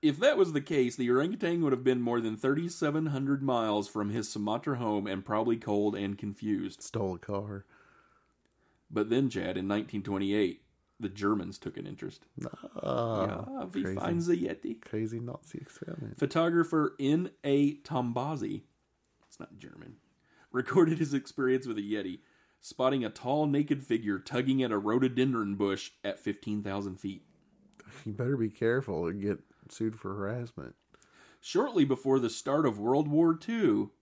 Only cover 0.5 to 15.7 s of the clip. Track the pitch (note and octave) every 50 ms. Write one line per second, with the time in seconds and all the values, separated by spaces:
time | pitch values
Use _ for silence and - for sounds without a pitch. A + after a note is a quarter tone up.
0.5 | D#3 D3 C#3 - E3+ C#3+ B2+ B2 A#2+ - B2+ A#2+ B2 B2+ C#3+ F3 G#3 B3+ - E3+
1.5 | E3+ E3+ E3 C#3+ C3 B2 B2 B2+ B2+ B2 A#2+ A#2+ A#2+ A#2+ A2+ A2+ A2 G#2+ - C3
2.5 | C#3 D3+ E3+ E3+ E3+ - - D3+ C#3+ D#3 D#3+ D#3 C#3+ C3+ C#3 C#3 C#3 C#3 C3+ C#3
3.5 | B2+ A#2+ A2+ A2 G#2 G#2 G2+ G2+ - A2 G#2 G2+ G#2 A#2 G#2 - - A2 G#2 G#2
4.5 | G#2+ A#2+ - D3 C#3 A#2+ A#2+ A2 G#2+ G#2 G2 G#2 F#2+ F#2+ F#2+ - A2 G#2+ A2+ A#2
5.5 | A2+ A2+ - - G#2 G#2 G#2 G#2 G#2 G2+ G2+ G2 G2+ G2+ - G#2 G2+ - - G#2+
6.5 | G#2 F#2+ - F#2+ - - - - - A#2 G#2 F#2+ F2+ E2+ - - G#2 G2 G#2 G#2
7.5 | G#2 G2 G2 _ _ _ - _ _ _ _ _ _ _ _ _ - _ _ _
8.5 | _ _ _ _ _ _ _ _ - A2 G#2+ G#2+ A#2 B2+ C#3 C3 A2+ G2 F2 F2+
9.5 | F#2 F#2 F#2 G2 G2+ G#2 G#2+ - - G#2 F#2+ G2+ G2+ F#2+ G2 G2 G2+ G#2+ G#2 F2+
10.5 | - - _ _ _ _ _ _ _ _ A2+ G2 F#2 G#2 G2+ G2+ A2 G#2 F2 F2+
11.5 | F#2+ - - - - - - G2 F#2+ - - - - - _ _ _ - B2+ B2
12.5 | - - - - - - - - B2+ B2 A#2 A#2 A2+ G#2 F#2+ G2 G2+ - - -
13.5 | - - - - F3+ G3 F#3+ F#3+ F#3 - - F3 E3+ E3+ E3+ E3+ F3 E3+ F3 -
14.5 | - - - - A#2 - - - - G#2+ A2+ A2 A2+ A#2 A#2 A#2+ - - - -
15.5 | - - C#3 -